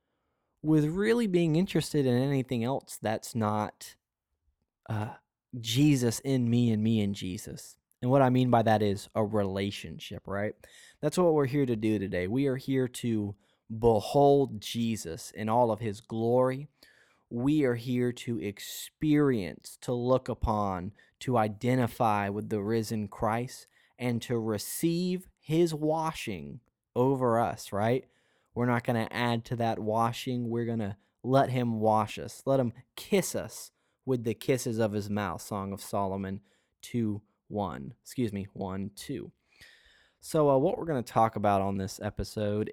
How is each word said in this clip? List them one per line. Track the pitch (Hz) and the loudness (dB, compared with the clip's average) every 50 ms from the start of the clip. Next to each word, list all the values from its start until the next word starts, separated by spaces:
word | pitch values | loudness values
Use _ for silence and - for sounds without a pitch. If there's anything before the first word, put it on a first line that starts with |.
| _ _ _ _ _ _ _ _ _ _ _ _ | _ _ _ _ _ _ _ _ _ _ _ _
with | - 151 156 156 147 | 0 2 4 4 4
really | 151 165 190 208 220 226 240 233 202 | 2 0 0 0 2 2 2 2 2
being | 175 175 170 165 151 160 | 2 2 2 4 2 2
interested | 190 196 - 170 147 - - 151 135 | 2 0 0 -2 -2 0 0 0 2
in | 127 120 | 2 2
anything | 123 131 139 143 135 123 - 131 117 113 | 2 2 2 0 0 -2 -2 -2 -2 -2
else | 123 139 - - - - - | -2 -2 -4 -6 -10 -12 -6
that's | - 107 - - - - - | -4 -4 -4 -4 -6 -6 -4
not, | 117 110 104 107 107 107 - - _ - - - _ _ _ _ _ _ _ _ _ _ _ _ _ _ _ _ _ _ - | -2 0 0 0 0 -2 -4 -6 _ -18 -20 -20 _ _ _ _ _ _ _ _ _ _ _ _ _ _ _ _ _ _ -6
uh, | 113 107 107 117 - - _ _ _ _ _ _ - 127 | -6 -4 -4 -6 -8 -14 _ _ _ _ _ _ -14 -10
Jesus | 110 113 110 131 147 151 143 131 123 117 110 - | -6 -2 2 4 6 6 6 4 4 2 0 0
in | - 139 135 127 120 117 | -2 -2 0 0 2 2
me | 117 120 120 117 | 2 4 4 4
and | 110 107 | 2 2
me | 107 110 113 110 | 2 2 2 2
in | 104 98 101 | 2 0 -2
Jesus. | - 101 92 90 - - - - - - - - _ _ _ _ _ | -4 -6 -8 -8 -8 -10 -12 -14 -14 -16 -18 -20 _ _ _ _ _
And | - 123 | 0 2
what | 131 143 | 4 6
I | 135 127 | 6 6
mean | 127 127 127 123 | 4 4 4 4
by | 123 117 | 4 4
that | 110 113 110 107 | 4 4 4 4
is | 107 101 98 98 - - - | 4 2 0 -2 -6 -6 -2
a | 107 110 | -2 -2
relationship, | 101 110 107 101 95 95 98 98 101 101 - - 82 78 - - - - - - - | 0 0 0 0 0 -2 -2 -4 -4 -4 -8 -10 -12 -14 -14 -14 -14 -14 -14 -10 -8
right? | 95 98 104 107 - - - - - - - - - _ | -6 -4 -4 -4 -6 -10 -16 -20 -20 -20 -20 -20 -12 _
That's | - 151 - 180 | -4 -2 2 4
what | 180 170 156 | 4 4 6
we're | 151 139 | 4 4
here | 127 135 147 139 | 2 2 2 2
to | 123 117 | 2 2
do | 107 110 110 107 104 | 0 2 2 2 2
today. | 98 90 - 90 90 92 | 0 -2 -2 -2 -2 0
We | 110 131 143 139 | 0 0 0 0
are | 127 | 0
here | 131 - - 135 131 127 123 | -2 -2 -2 0 0 0 0
to | - - - 120 113 107 104 101 101 - _ _ _ _ _ - 110 110 | -2 -4 -2 0 0 0 0 -2 -6 -10 _ _ _ _ _ -12 -4 2
behold | 113 117 113 104 - - - 143 143 143 143 143 139 127 113 104 | 6 6 6 6 4 2 4 6 6 8 8 6 4 2 -2 -8
Jesus | - - - 120 117 113 113 101 - 82 80 - - - | -10 -8 -4 -2 -2 0 -2 -2 -4 -8 -10 -10 -12 -12
in | - - 107 110 | -10 -6 -4 0
all | 110 123 123 113 | 2 2 4 2
of | 107 101 | 2 -2
his | 117 110 98 107 | -4 -6 -8 -8
glory. | - - 113 110 113 117 120 127 127 127 131 135 147 - _ _ - - _ _ _ _ _ _ _ _ | -10 -8 -4 -2 0 2 4 4 4 2 0 -4 -8 -14 _ _ -20 -20 _ _ _ _ _ _ _ _
We | - 120 123 143 156 156 139 | -6 -2 0 2 2 4 4
are | 123 120 | 2 0
here | 117 113 127 123 123 123 123 120 | -2 -2 -2 0 0 0 0 -2
to | - - 123 117 110 | -4 -6 -6 -6 -4
experience, | - 104 101 - - - - - - - - _ - 156 147 147 147 139 127 110 92 78 62 - - - - - | -6 -6 -8 -8 -12 -14 -14 -14 -14 -16 -10 _ 0 2 4 4 6 4 4 2 0 -4 -6 -10 -14 -20 -20 -12
to | - - | -8 -6
look | 127 123 120 123 131 127 127 - | -4 -2 2 2 2 2 2 -2
upon, | 113 - - 123 110 104 104 98 95 90 87 101 - _ _ _ _ _ | -4 -2 0 0 0 2 0 0 -2 -2 -6 -8 -10 _ _ _ _ _
to | - - 120 117 | -4 0 2 2
identify | 110 107 101 101 - 120 127 127 123 113 - - 123 110 104 104 101 98 | 2 0 -2 -2 0 0 2 2 2 0 0 0 2 2 2 2 0 -2
with | 101 104 107 107 | -2 -4 -4 -4
the | 110 104 | -4 -2
risen | 98 104 113 117 110 107 117 107 107 98 | -2 0 0 0 -2 -2 -4 -6 -6 -6
Christ, | - - 120 107 107 117 123 127 - - - - _ _ _ _ _ - | -6 -4 -2 -2 0 -2 -4 -6 -10 -16 -20 -20 _ _ _ _ _ -8
and | 123 123 120 113 | -4 -4 -4 -4
to | - - 123 117 | -4 -4 -4 -2
receive | 110 110 107 101 - - - - - 165 170 170 180 180 180 180 180 - _ _ | -2 -2 -2 -4 -4 -6 -6 -2 0 0 0 0 0 -2 -2 -4 -6 -12 _ _
his | _ - 156 165 175 170 160 | _ -2 2 2 2 2 2
washing | 147 151 151 156 160 156 160 - - - 120 101 82 71 71 - - - _ _ _ _ _ _ | 0 0 0 0 0 -2 -4 -6 -6 -6 -8 -8 -8 -8 -12 -14 -14 -18 _ _ _ _ _ _
over | 117 127 135 139 131 127 120 113 117 | 2 2 2 2 2 2 2 4 4
us, | 117 90 - - - - - | 2 0 -2 -4 -8 -6 -4
right? | 98 107 113 123 135 - _ _ _ _ _ _ _ _ _ _ | 0 0 2 2 0 -2 _ _ _ _ _ _ _ _ _ _
We're | 120 120 123 | -2 0 2
not | 120 117 - | 2 2 0
gonna | - 120 113 113 - | 0 0 0 -2 -2
add | - 104 120 120 117 113 - | -4 -2 -2 0 0 -2 -2
to | - 127 117 | -4 -4 -2
that | 117 113 110 - | -2 -2 -2 -2
washing. | 107 107 107 113 117 117 117 - - 131 123 123 120 117 | -2 -2 0 2 2 0 0 -4 -6 -6 -4 -4 -4 -4
We're | 117 117 117 | -4 -2 -2
gonna | 113 117 113 107 98 98 - _ _ _ _ | -2 -2 -4 -4 -4 -6 -10 _ _ _ _
let | - 120 131 139 139 - | -2 2 4 4 4 4
him | 123 127 123 117 113 110 | 0 0 -2 -2 0 2
wash | 107 110 107 110 104 104 - - | 2 4 4 4 2 0 -4 -8
us. | 71 - - - - | -12 -12 -12 -8 -2
Let | 135 135 135 | 0 2 2
him | 127 117 - - - _ _ | 2 0 -4 -8 -14 _ _
kiss | - - - 214 196 170 - - | -18 -6 -2 0 0 0 0 -4
us | 107 80 - - - - - _ _ _ _ _ _ _ | -6 -6 -8 -10 -14 -18 -18 _ _ _ _ _ _ _
with | 131 131 123 113 | -4 -2 -2 -2
the | 117 107 | -4 -4
kisses | - - - 135 123 - 127 113 110 | -2 0 0 0 0 0 -2 -2 0
of | 113 107 101 | 0 0 0
his | 107 101 104 | -2 -4 -4
mouth. | 104 104 104 92 82 98 | -4 -4 -4 -4 -6 -8
Song | - - 110 101 98 98 98 | -8 -8 -6 -6 -6 -6 -8
of | 92 | -10
Solomon | - - - 101 98 95 95 98 98 95 98 98 - _ _ _ _ _ _ _ | -10 -6 -4 -2 -2 -2 -2 -4 -4 -6 -8 -8 -10 _ _ _ _ _ _ _
two | - - - 120 113 104 104 101 - _ _ _ _ - | -14 -6 -4 -2 -2 -2 -2 -4 -8 _ _ _ _ -10
one. | - 104 101 87 67 65 69 95 123 - | -6 -6 -4 -4 -6 -8 -12 -14 -16 -18
Excuse | _ - - - 120 107 | _ -12 -6 -4 -4 -4
me, | 107 98 95 - - | -4 -6 -8 -10 -10
one | - 98 95 92 95 98 101 - | -8 -8 -6 -6 -6 -6 -8 -10
two. | - - - 139 - - - - _ _ _ _ _ - - - _ _ _ _ _ _ _ _ _ | -12 -12 -10 -10 -10 -10 -12 -16 _ _ _ _ _ -20 -20 -20 _ _ _ _ _ _ _ _ _
So, | - - - 160 151 143 | -10 -2 2 4 6 6
uh, | 139 131 | 6 6
what | 139 180 220 - | 4 4 2 0
we're | 160 | -2
gonna | 165 151 127 110 | -2 -2 -2 -4
talk | - - 123 113 110 - | 0 2 4 4 4 4
about | 110 104 104 101 98 | 2 2 4 4 4
on | 98 98 98 98 | 2 0 0 -2
this | 95 92 - - | -4 -6 -6 -8
episode | 101 104 - - 101 - - 107 107 104 104 107 107 - | -8 -6 -6 -6 -8 -8 -6 -4 -2 -2 0 -2 -2 -4